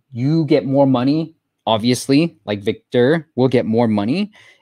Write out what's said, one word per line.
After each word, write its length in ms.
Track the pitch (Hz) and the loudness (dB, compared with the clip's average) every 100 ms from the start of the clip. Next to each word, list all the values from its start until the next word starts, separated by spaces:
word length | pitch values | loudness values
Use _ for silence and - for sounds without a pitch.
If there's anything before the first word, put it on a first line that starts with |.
| _ | _
you 320 | 117 135 165 | -6 -2 0
get 200 | 143 143 | 2 0
more 220 | 139 135 139 | 0 2 2
money, 480 | 127 131 156 160 - _ _ - | 2 0 -2 -4 -12 _ _ -2
obviously, 720 | 110 117 123 - 139 165 - | 0 0 -2 0 0 0 -4
like 160 | - 104 | -8 -6
Victor 680 | 101 - _ 123 123 170 147 | -4 -6 _ 0 2 0 -4
will 140 | - 127 | -2 0
get 180 | 123 101 | 0 0
more 220 | 113 117 | 0 0
money 440 | 104 104 170 208 - - _ | 0 -2 -4 -6 -10 -20 _